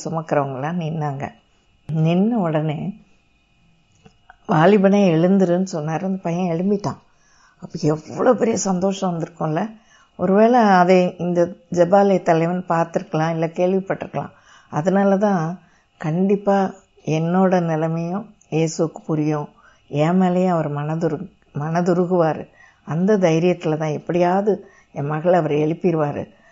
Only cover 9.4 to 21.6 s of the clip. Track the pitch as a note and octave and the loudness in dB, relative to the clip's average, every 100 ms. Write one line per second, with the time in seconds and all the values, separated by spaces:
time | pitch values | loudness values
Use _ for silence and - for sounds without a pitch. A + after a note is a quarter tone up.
9.4 | D#3+ D#3 A3 - _ _ _ - F#3 F#3+ | -4 -4 -6 -10 _ _ _ -6 0 4
10.4 | A3+ B3 G#3+ F#3 F3+ F#3 F3+ - F3 F3 | 4 4 6 6 6 4 4 -2 -2 0
11.4 | F3 F#3+ - F3 F3 G3+ G3+ F#3 F3+ E3 | -2 -4 -4 0 4 4 4 2 2 2
12.4 | E3 F3+ F3+ E3 E3 - - D#3 D#3+ E3 | 0 -2 -2 -2 -2 -4 -4 -4 -2 -2
13.4 | E3 E3 F3+ F#3+ F#3+ D#3 - C#3+ - - | -4 0 0 0 -2 -6 -6 -8 -10 -14
14.4 | _ - _ E3 F3 G3 G3+ G3 G#3 F#3+ | _ -20 _ -4 0 2 2 2 2 0
15.4 | D#3+ F#3 _ _ _ - D3+ E3 G3 G3+ | -2 -8 _ _ _ -10 -4 -2 0 0
16.4 | G3+ G3 F#3+ - _ _ - D#3 E3 F3+ | 0 0 0 -6 _ _ -4 -2 0 2
17.4 | F#3+ F3+ E3+ D#3 D#3+ E3 E3+ F#3+ - _ | 2 2 0 -2 -2 -4 -6 -8 -10 _
18.4 | - D3+ E3 D#3+ E3 - - D#3 D3+ D3+ | -6 -2 -2 -2 -6 -6 -6 -2 -2 -4
19.4 | D3 _ _ _ - C#3+ D#3 F#3 F#3 F3+ | -6 _ _ _ -8 -2 0 2 2 2
20.4 | F#3 E3+ D3+ D3 D3 D#3+ E3+ D3+ - _ | 0 0 -2 -4 -6 -4 -4 -4 -10 _
21.4 | _ C#3+ | _ -10